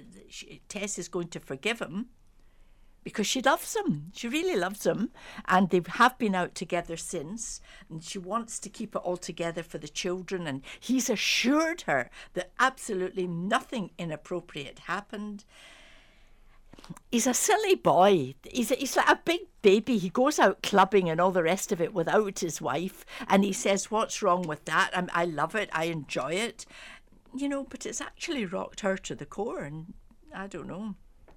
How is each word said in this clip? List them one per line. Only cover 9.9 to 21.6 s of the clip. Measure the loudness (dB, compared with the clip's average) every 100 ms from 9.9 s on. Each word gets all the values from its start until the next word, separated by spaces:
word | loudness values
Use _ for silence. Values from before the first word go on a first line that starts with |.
| -6 -4 -4 -4 -6 -4
And | -6 -8 -10
he's | -2 0 0
assured | 0 0 2 2 2 2 -2 0
her | 0 -2 -8 -12
that | -10 -8 0
absolutely | 0 0 -6 -4 -4 -4 -4
nothing | -4 0 0 0 -6 -6 -6
inappropriate | -8 -8 -8 -8 -8 -10 -12 -12
happened. | -8 -8 -8 -10 -10 -12 -16 -20 -20 -20 -20 -20 -20 _ -20 -20 -20 -20 -20 -20 -18 -18 -2
He's | 0 2
a |
silly | 2 4 4 4
boy. | 4 6 8 8 6 2 -8 -8
He's, | -2 0
he's | 0 0 2
like | 4
a | 4
big | 2 -2 -4 _
baby. | 6 6 6 0
He | 0
goes | 2 4 6
out | 4 4
clubbing | 2 4 6 6 4
and | 4
all | 4
the | 4
rest | 2 0